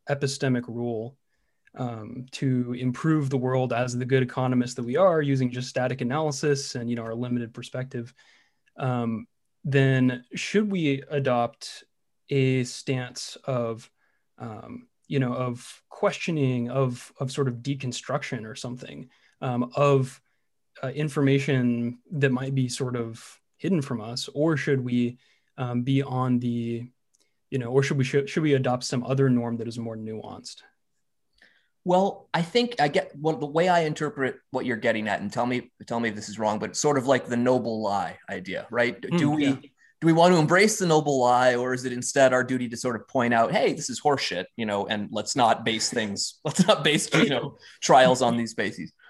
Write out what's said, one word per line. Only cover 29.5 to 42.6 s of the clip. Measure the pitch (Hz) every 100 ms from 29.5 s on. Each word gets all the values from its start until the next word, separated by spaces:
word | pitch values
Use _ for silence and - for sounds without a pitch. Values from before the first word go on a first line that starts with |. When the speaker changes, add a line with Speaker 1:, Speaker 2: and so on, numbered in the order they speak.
| 117
Speaker 1:
that | 113
is | 117
more | 113 110
nuanced? | 110 110 104 98 - - _ _ _ _ _ _ _ _ _ _ _ _
Speaker 2:
Well, | 180 180 196 - -
I | 160
think | 170 240 240 -
I | 147
get, | 175 - 143
well, | 156 156
the | 147
way | 156 180
I | 175
interpret | 156 160 147 139 127 - _
what | 131 123
you're | 113
getting | 117 110 107
at, | 98
and | 101
tell | 117 123
me, | 123 - _ -
tell | 117
me | 117
if |
this | 104 104
is | 101
wrong, | 107 104
but | 104 -
sort | 147 135
of | 123
like | 131 -
the | 120
noble | 123 127 117 110
lie | 104 101 82 85 -
idea, | 98 92 87 -
right? | 117 120 120
Do | - 170 147
Speaker 1:
Mm, | 151
Speaker 2:
we, | 139
Speaker 1:
yeah. | 135 - _ _ _
Speaker 2:
do | 165
we |
want | 165 180
to | 180
embrace | 151 180 214 -
the | 180
noble | 156 147 135
lie, | 123 123 127 123
or | 127
is | 127 127
it |
instead | 123 117 143 131
our | 127
duty | 123 131